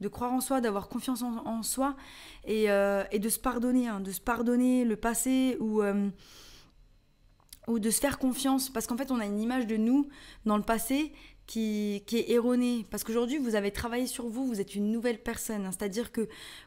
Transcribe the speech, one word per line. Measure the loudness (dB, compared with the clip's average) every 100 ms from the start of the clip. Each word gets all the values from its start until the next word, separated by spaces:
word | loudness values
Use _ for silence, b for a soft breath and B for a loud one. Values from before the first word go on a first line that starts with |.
De | -8
croire | -4 -2
en | 0
soi, | 2 2
d'avoir | 2 0 -4
confiance | -6 -4 -2
en, | -2 -4 -4
en | -4
soi | -4 -2 -2 -2 B B B B
et, | -2 2 4
euh, | 4 4 2 0
et | 0
de | 0
se | 0
pardonner, | -2 0 2 4 2
hein, | -2
de | -6
se | -4
pardonner | -2 0 2 4 6 4
le | 4 2
passé | 0 0 2 4 4 2
ou, | 0 2
euh, | 2 2 0 -4 B B B B B -20 -20 _ _ _ _ _ -20 -12 -4
ou | 0
de | 0
se | 2
faire | 0 0
confiance. | -2 0 2 2 0
Parce | -4 -4
qu'en | -4
fait, | -2
on | -2
a | -2
une | -2
image | 0 0 0
de | 0
nous | 4 4 2 B B B 0
dans | 0
le |
passé | 2 0 0 0 -2 B B B -8
qui, | -4 -2 0 -2 -2 -2
qui | -2
est | 2
erronée. | 2 4 2 2 0 -4
Parce | -8
qu'aujourd'hui, | -2 -2 0 0
vous | 0
avez | 0 0
travaillé | -2 -4 -2 -4
sur | -4 -6
vous, | -4 -4
vous | -2
êtes | -4
une | -2 -2
nouvelle | 0 -2 -2
personne, | -6 -6 -6 -6 -6
hein. |
C'est-à-dire | -4 -4 -4 -4
que | -4 -4 B B B